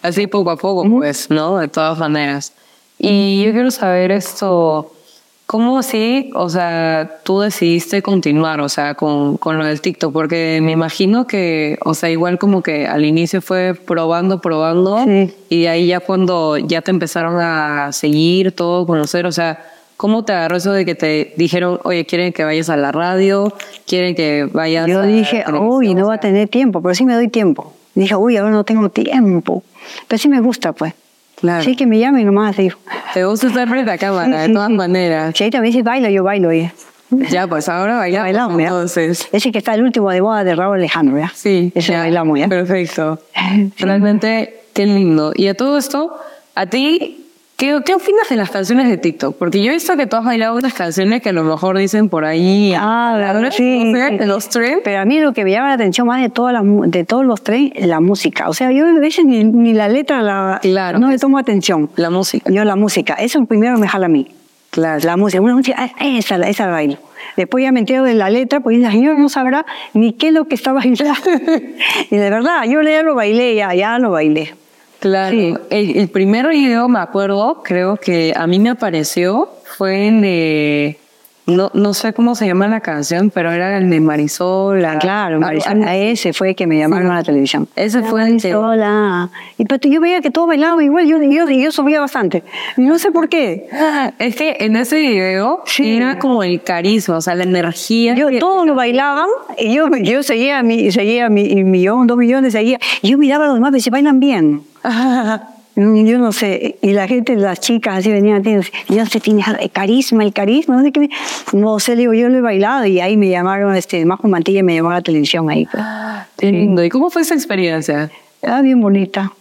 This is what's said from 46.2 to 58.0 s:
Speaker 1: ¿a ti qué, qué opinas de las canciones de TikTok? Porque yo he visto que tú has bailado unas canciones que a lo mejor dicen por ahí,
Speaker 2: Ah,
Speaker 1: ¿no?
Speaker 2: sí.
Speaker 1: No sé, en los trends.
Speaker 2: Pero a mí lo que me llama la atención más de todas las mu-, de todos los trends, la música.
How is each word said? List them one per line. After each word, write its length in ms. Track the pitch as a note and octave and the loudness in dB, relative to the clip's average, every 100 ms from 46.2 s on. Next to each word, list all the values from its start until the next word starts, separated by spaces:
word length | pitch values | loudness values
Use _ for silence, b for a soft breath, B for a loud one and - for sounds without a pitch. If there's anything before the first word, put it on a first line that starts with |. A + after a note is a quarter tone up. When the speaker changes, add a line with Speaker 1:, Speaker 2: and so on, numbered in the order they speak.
| B B B - | B B B -6
Speaker 1:
¿a 100 | F#3 | -4
ti 580 | A#3 C#4 E4+ D4+ - - _ _ - | -2 0 0 -4 -12 -20 _ _ -6
qué, 240 | C4+ D4 C4 | -2 -2 0
qué 100 | F#4 | 0
opinas 340 | F#4 G#4 A4 | 2 0 2
de 60 | A#3 | -2
las 160 | F#3+ | -2
canciones 360 | G3+ F#3 A#3+ B3+ | -4 0 2 2
de 80 | F#3 | 0
TikTok? 380 | E3+ D#3 C#3 - | -2 -2 -6 -4
Porque 260 | F3 F#3+ | -2 0
yo 80 | G#3+ | 0
he 20 | |
visto 220 | E4 E4 E4 | 0 0 -2
que 80 | B3+ | 0
tú 100 | A3+ | -2
has 60 | A3+ | 0
bailado 300 | A#3 A3 A#3 | 0 -2 -2
unas 180 | B3+ - | -4 -4
canciones 460 | F3 E3+ F#3+ A#3 | -4 0 0 0
que 60 | A3+ | 0
a 40 | |
lo 100 | F3 | 0
mejor 340 | D#3+ D#3 F#3 F#3+ | 0 0 0 0
dicen 300 | G3 G#3+ G#3+ | 0 2 0
por 140 | E3+ D#3 | 0 -2
ahí, 480 | D#3+ F3+ G3 G#3 E3+ | 0 2 4 2 2
Speaker 2:
Ah, 540 | G#3 A3+ A#3+ A3 G3+ | 0 0 0 0 0
Speaker 1:
¿no? 180 | G#3 A#3+ | 0 -2
Speaker 2:
sí. 320 | - B3 B3+ A3+ | 0 0 2 2
Speaker 1:
No 120 | A#3+ | 0
sé, 100 | C4+ D4+ | 0 0
en 120 | G3+ | -2
los 220 | G3+ - | -2 -2
trends. 320 | A#3+ A#3 E4 | -2 0 -2
Speaker 2:
Pero 160 | A4 G3 | -2 -2
a 60 | G3 | 0
mí 140 | D4 | 2
lo 140 | D4+ | 0
que 100 | A#3 | 0
me 60 | G3 | 0
llama 180 | G3+ C#4 | 0 0
la 40 | C4+ | 0
atención 300 | G3+ F3+ A#3+ | 0 0 0
más 160 | B3 | 0
de 80 | B3 | -2
todas 240 | - B3 | 0 0
las 100 | A#3+ | 2
mu-, 220 | G3+ G#3 - | 2 2 2
de 160 | F3+ E3+ | 0 0
todos 200 | A#3+ C4+ | 0 0
los 160 | G#3+ | 0
trends, 300 | - A3+ C#4 G3+ F3+ | -2 0 0 0 0
la 140 | |
música. 480 | D#3+ | 2